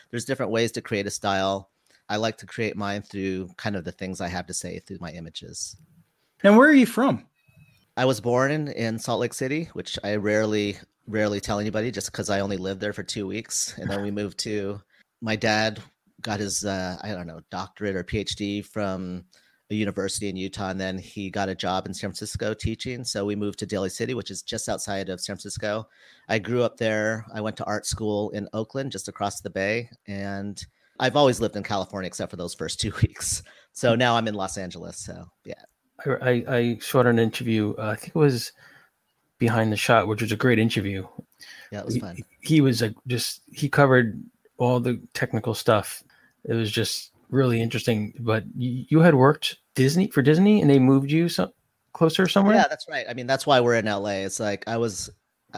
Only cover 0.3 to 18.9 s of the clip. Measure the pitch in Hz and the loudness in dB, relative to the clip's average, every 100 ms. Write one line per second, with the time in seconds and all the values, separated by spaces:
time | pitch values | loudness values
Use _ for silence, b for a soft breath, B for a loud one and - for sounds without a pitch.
0.3 | 135 107 113 113 117 - 104 101 - 101 | -4 -2 0 0 -2 -4 -4 -4 -4 -2
1.3 | 98 98 98 95 _ _ _ - 104 113 | 0 0 -2 -6 _ _ _ -6 -2 -2
2.3 | - 101 - 110 98 101 101 101 101 95 | -4 -10 -6 -4 -4 -6 -6 -8 -6 -4
3.3 | 92 90 - 110 98 85 - 95 90 87 | -4 -8 -8 -6 -6 -8 -10 -10 -6 -6
4.3 | 92 90 87 90 87 - 90 85 85 82 | -6 -8 -10 -10 -12 -14 -14 -14 -14 -14
5.3 | - 85 85 - - _ _ _ _ _ | -16 -16 -14 -14 -16 _ _ _ _ _
6.3 | _ 196 220 294 285 233 - 269 113 - | _ 8 10 10 10 8 4 2 0 -6
7.3 | _ _ _ _ _ _ - 131 113 117 | _ _ _ _ _ _ 0 2 2 2
8.3 | 123 135 151 147 - 117 110 - 110 120 | 2 2 0 -4 -4 -4 -4 -2 -2 -2
9.3 | - 131 151 165 - 90 - 101 104 101 | -2 -4 -4 -6 -10 -10 -8 -4 -2 2
10.3 | 107 107 107 104 95 - _ - 107 107 | 2 2 0 -2 -4 -14 _ -6 -2 0
11.3 | 101 - 104 107 107 117 98 - - 98 | -2 -4 -4 -2 -4 -4 -6 -8 -6 -2
12.3 | 98 98 95 92 95 107 104 98 110 95 | -2 -2 -4 -6 -6 -6 -8 -8 -8 -6
13.3 | 104 - - - - 95 101 104 101 101 | -8 -6 -6 -6 -8 -6 -6 -4 -4 -6
14.3 | - 113 104 98 101 - _ _ - 113 | -6 -6 -6 -6 -8 -14 _ _ -10 -4
15.3 | 110 113 107 110 107 - _ _ _ 113 | -2 2 2 0 -4 -14 _ _ _ -6
16.3 | 104 101 - 101 95 92 90 107 95 85 | -4 -2 -4 -4 -4 -4 -8 -10 -10 -10
17.3 | 82 - 92 95 - 104 95 87 113 95 | -14 -12 -10 -10 -6 -4 -4 -4 -4 -4
18.3 | - 101 101 95 107 101 | -4 -4 -4 -6 -6 -4